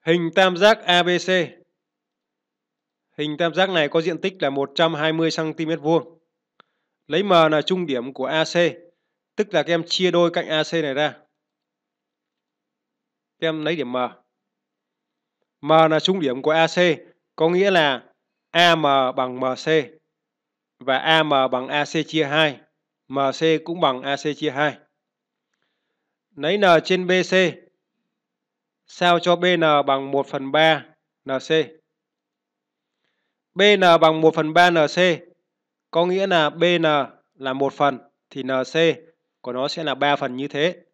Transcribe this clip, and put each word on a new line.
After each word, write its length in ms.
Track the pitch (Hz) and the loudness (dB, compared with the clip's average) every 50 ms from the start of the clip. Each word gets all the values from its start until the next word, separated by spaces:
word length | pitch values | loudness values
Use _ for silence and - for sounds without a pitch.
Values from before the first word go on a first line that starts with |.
Hình 300 | _ - 165 175 170 165 156 | _ 0 0 0 0 -2 0
tam 220 | - 190 185 180 | 0 0 0 2
giác 220 | 170 185 208 220 214 - | 4 4 4 4 4 0
A 180 | - 180 175 175 | 0 0 0 2
B 40 | |
C. 220 | 175 180 175 175 - 185 185 165 135 - _ _ _ _ _ _ _ _ _ _ _ _ _ _ _ _ _ _ _ _ _ _ _ _ _ _ _ _ _ _ _ _ - | 0 -2 -2 -2 -2 -2 -2 -2 -4 -8 _ _ _ _ _ _ _ _ _ _ _ _ _ _ _ _ _ _ _ _ _ _ _ _ _ _ _ _ _ _ _ _ -8
Hình 180 | 151 151 151 147 | -8 -8 -4 -4
tam 160 | 170 170 151 | -4 -4 0
giác 160 | 175 185 190 | 0 -2 0
này 180 | 190 170 151 143 | 2 0 0 0
có 120 | - 165 | 0 -2
diện 200 | 165 175 170 160 | -2 -2 -6 -4
tích 160 | - 190 190 190 | -6 -8 -6 -4
là 100 | - 143 | -4 -4
một 200 | 139 139 139 135 - | -2 -2 -4 -6 0
trăm 200 | - 170 165 165 | 0 0 0 0
hai 180 | 147 151 160 160 | -2 -2 -2 -2
mươi 180 | 160 165 160 | 0 -2 -2
xăng 240 | 156 - 160 156 151 | -2 -4 -6 -6 -6
ti 120 | 156 165 | -8 -6
mét 140 | 156 165 156 | -6 -6 -4
vuông. 380 | 143 151 165 160 - - - _ _ _ _ _ _ _ _ _ _ _ _ _ _ _ _ _ _ | -2 0 -2 -2 -2 -4 -20 _ _ _ _ _ _ _ _ _ _ _ _ _ _ _ _ _ _
Lấy 160 | _ 139 170 202 | _ -4 -4 0
M 80 | 202 | 2
là 320 | 185 170 160 156 156 151 143 | 4 4 4 4 2 0 -2
trung 240 | - 190 185 180 | -2 -4 -4 -4
điểm 260 | 156 135 123 117 135 131 | -4 -6 -6 -6 -10 -10
của 140 | - 135 | -8 -8
A 180 | 127 147 160 160 | -4 -2 -2 -4
C. 100 | 151 - 175 175 160 143 - - - _ _ _ _ _ _ _ _ _ | -2 0 0 0 0 -2 -6 -20 -20 _ _ _ _ _ _ _ _ _
Tức 180 | - 214 202 190 | -6 -6 -2 -2
là 80 | 165 147 | -2 -2
các 100 | 156 170 | 0 -2
em 100 | 165 165 | -4 -4
chia 240 | 165 - - 185 180 | -4 -6 -2 -2 0
đôi 200 | 170 175 175 170 | 2 2 0 0
cạnh 180 | 170 180 156 101 | 0 -4 -6 -4
A 140 | 156 156 156 | -4 -4 -4
C 100 | - - | -2 -4
này 220 | 165 151 147 135 | -4 -4 -4 -4
ra. 240 | 135 151 147 120 - _ _ _ _ _ _ _ _ _ _ _ _ _ _ _ _ _ _ _ _ _ _ _ _ _ _ _ _ _ _ _ _ _ _ _ _ _ _ _ _ _ _ _ _ | -4 -4 -4 -4 -8 _ _ _ _ _ _ _ _ _ _ _ _ _ _ _ _ _ _ _ _ _ _ _ _ _ _ _ _ _ _ _ _ _ _ _ _ _ _ _ _ _ _ _ _
Các 100 | - 165 | -6 -4
em 160 | 160 156 151 | -4 -4 -4
lấy 120 | 156 170 | -6 -4
điểm 160 | 165 135 123 123 | -4 -6 -6 -4
M. 40 | 127 123 117 110 _ _ _ _ _ _ _ _ _ _ _ _ _ _ _ _ _ _ _ _ _ _ _ _ _ _ _ _ _ | -6 -6 -6 -8 _ _ _ _ _ _ _ _ _ _ _ _ _ _ _ _ _ _ _ _ _ _ _ _ _ _ _ _ _
M 80 | - 143 | -2 2
là 320 | 156 160 160 160 160 156 | 4 4 4 4 2 0
trung 200 | 143 175 190 196 | 0 0 -2 -2
điểm 220 | 165 135 123 131 135 | -2 -4 -4 -2 -2
của 80 | 151 | 0
A 160 | 156 160 165 | 2 2 0
C, 120 | 156 - 175 180 175 156 143 - - _ _ _ _ _ | 0 2 0 2 2 0 -2 -6 -20 _ _ _ _ _
có 120 | - 160 165 | -2 -2 0
nghĩa 220 | 175 180 190 202 | 0 0 0 2
là 420 | 190 175 156 143 135 120 - _ _ _ _ _ _ _ _ _ | 2 2 2 2 0 -4 -8 _ _ _ _ _ _ _ _ _
A 240 | - 165 175 175 170 | 0 4 4 4 4
M 80 | 160 156 143 139 135 131 127 127 | 4 2 0 2 2 0 0 -2
bằng 240 | - 127 127 127 127 | -4 -6 -6 -6 -6
M 40 | 131 131 127 | -4 -4 -4
C. 140 | 127 - 156 160 160 139 117 - _ _ _ _ _ _ _ _ _ _ _ _ _ _ _ _ _ 123 | -4 -4 -2 -2 -2 -2 -4 -14 _ _ _ _ _ _ _ _ _ _ _ _ _ _ _ _ _ -4
và 140 | 127 131 131 | -4 -2 -2
A 240 | - 156 160 160 156 | 0 0 2 2 2
M 80 | 151 | 2
bằng 380 | 147 135 131 131 123 127 127 127 | 0 0 0 0 -2 -4 -6 -6
A 160 | 139 147 143 | -4 -6 -6
C 220 | 139 - 165 151 | -4 -4 -6 -6
chia 180 | - - 156 156 | -4 -4 -4 -4
hai, 360 | 139 143 151 160 147 - 113 _ _ _ _ _ _ _ _ _ _ | -2 0 0 0 -2 -2 -8 _ _ _ _ _ _ _ _ _ _
M 100 | 131 139 139 135 131 | -4 -2 -2 -2 -2
C 320 | - 160 160 160 156 160 | -2 0 0 0 0 -2
cũng 160 | 170 170 180 | -8 -6 -2
bằng 220 | 170 147 131 127 127 | 0 0 -2 -2 -6
A 140 | 139 139 | -6 -6
C 200 | 139 - 156 143 | -6 -6 -8 -8
chia 140 | 135 151 151 | -6 -6 -6
hai. 280 | 127 135 147 147 131 - _ _ _ _ _ _ _ _ _ _ _ _ _ _ _ _ _ _ _ _ _ _ _ _ _ _ _ _ _ _ _ | -4 -2 -4 -4 -4 -8 _ _ _ _ _ _ _ _ _ _ _ _ _ _ _ _ _ _ _ _ _ _ _ _ _ _ _ _ _ _ _
Lấy 220 | 151 143 151 185 208 | -8 -4 -2 0 2
N 60 | 202 185 170 160 156 | 4 6 4 4 4
trên 220 | - 185 185 185 | 2 -2 -2 0
B 40 | 175 | 0
C, 240 | 185 185 175 180 - 185 185 170 135 - _ _ _ _ _ _ _ _ _ _ _ _ _ _ _ _ _ _ _ _ _ _ _ _ _ | 0 0 0 0 2 2 2 0 -2 -8 _ _ _ _ _ _ _ _ _ _ _ _ _ _ _ _ _ _ _ _ _ _ _ _ _
sao 320 | _ - - 180 175 175 170 | _ -8 -2 2 2 2 2
cho 180 | 165 180 175 | 2 0 0
B 80 | 170 175 180 180 | 2 2 0 2
N 40 | 170 165 156 151 143 139 | 2 2 2 2 2 2
bằng 240 | 139 135 135 135 139 | 0 -2 -2 -2 -4
một 160 | 139 139 135 | -4 -4 -4
phần 260 | - - 143 135 135 139 | -4 -6 -8 -8 -2 0
ba 340 | 151 156 160 156 147 131 - _ _ _ _ _ _ _ | 2 2 2 2 0 -4 -16 _ _ _ _ _ _ _
N 140 | 135 135 131 | -8 -8 -8
C. 120 | - - 160 160 151 110 - _ _ _ _ _ _ _ _ _ _ _ _ _ _ _ _ _ _ _ _ _ _ _ _ _ _ _ _ _ _ _ _ _ _ _ _ | -4 -2 -2 -2 -2 -2 -8 _ _ _ _ _ _ _ _ _ _ _ _ _ _ _ _ _ _ _ _ _ _ _ _ _ _ _ _ _ _ _ _ _ _ _ _
B 80 | 175 196 208 208 | 2 4 4 6
N 40 | 196 185 180 165 165 | 6 6 6 6 8
bằng 200 | 156 160 160 160 | 6 4 4 6
một 140 | 160 160 156 | 4 4 4
phần 200 | 165 156 151 156 | 4 -2 0 4
ba 160 | 170 175 180 | 6 6 6
N 40 | 175 | 6
C, 240 | 165 151 143 - - 180 185 170 143 - - _ _ _ _ _ _ _ _ _ _ _ _ | 4 2 2 2 0 0 0 0 -2 -6 -20 _ _ _ _ _ _ _ _ _ _ _ _
có 160 | - 165 170 | -2 -2 0
nghĩa 200 | 180 180 190 196 | 0 0 -2 -2
là 240 | 196 185 170 156 147 | 0 2 2 2 0
B 140 | 143 165 175 175 175 170 | 0 0 0 2 2 2
N 40 | 165 156 151 147 135 120 - _ _ _ _ | 2 2 0 0 -2 -4 -10 _ _ _ _
là 180 | _ 135 135 131 | _ -8 -8 -4
một 200 | 135 139 139 - | -2 -4 -4 -2
phần, 260 | - 147 143 131 120 - _ _ _ _ _ | 0 0 0 0 -2 -12 _ _ _ _ _
thì 120 | - 139 131 | -14 -12 -8
N 80 | 127 131 131 131 127 - | -4 -4 -4 -4 -4 -2
C 40 | 160 165 165 147 - - _ _ _ _ _ _ _ | 0 2 2 0 -2 -8 _ _ _ _ _ _ _
của 120 | _ 127 120 | _ -10 -8
nó 160 | 123 131 147 | -6 -6 -6
sẽ 160 | - - 160 | -6 -6 -6
là 100 | 151 135 | -6 -4
ba 220 | 131 139 143 143 | -2 0 0 0
phần 200 | 139 143 131 123 | 0 -2 -6 -8
như 120 | 127 135 143 | -8 -10 -8
thế. 360 | - 143 147 175 175 175 _ _ | -6 -4 -4 -4 -4 -6 _ _